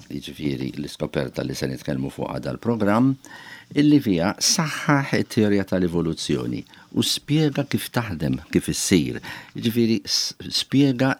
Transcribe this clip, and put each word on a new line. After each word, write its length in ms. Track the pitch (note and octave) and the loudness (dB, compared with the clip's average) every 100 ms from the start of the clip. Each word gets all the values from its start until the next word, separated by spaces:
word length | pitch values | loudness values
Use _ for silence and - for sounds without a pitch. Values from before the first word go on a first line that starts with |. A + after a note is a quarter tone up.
| - | -6
jiġifieri 640 | C#2+ - C#2+ D2 C2 C2 | -12 -12 -6 -4 -4 -4
l-iskoperta 680 | - D2 - D#2 D#2 C2 - | -6 -10 -8 -4 -4 -4 -4
li 140 | C2+ C2 | -6 -4
se 80 | C#2 | -6
nitkellmu 440 | C2 - C2+ C2+ | -6 -6 -4 -6
fuqha 240 | - C2 C#2 C#2+ | -6 -8 -6 -6
dal-programm, 640 | A#1+ A2 A#2 G2+ G#2+ C3 C3+ - - - - - | -4 -2 0 2 4 4 0 -6 -20 -20 -20 -4
illi 280 | D3 D3 D3 | 2 6 6
fiha 380 | C#3 B2 F2+ - | 4 2 2 0
saħħaħ 800 | - - D#3 - - C#3+ C#3 G#2+ | 0 2 0 -2 2 2 2 -2
it-teorja 480 | - - G#2+ G2+ F#2+ | 0 2 4 2 2
tal-evoluzzjoni 960 | F#2 F2+ E2+ E2 D#2+ - C#2+ A#1+ A#1+ - - - | 0 2 2 0 -2 -2 -2 -2 -6 -8 -18 -6
u 80 | - | -2
spjega 640 | A#2+ - - D3 D3+ C#3 C#3 | 0 -2 0 2 2 0 -2
kif 220 | A2 - | -4 -2
taħdem, 480 | - A2 E2 D2+ C2 - | -4 -4 -4 -2 -2 0
kif 160 | F2 - | 0 0
issir. 480 | D2+ - F#2 C2 A#1 - - - | -2 2 2 2 -4 -10 -14 -14
Jiġifieri 500 | - A#2 A#2 A2+ A2+ | -6 -2 2 2 2
s-, 380 | - - - - E2+ - | 0 -4 -4 -8 -6 -6
spjega 540 | - C3 C#3+ B2 C3 | 0 2 4 4 0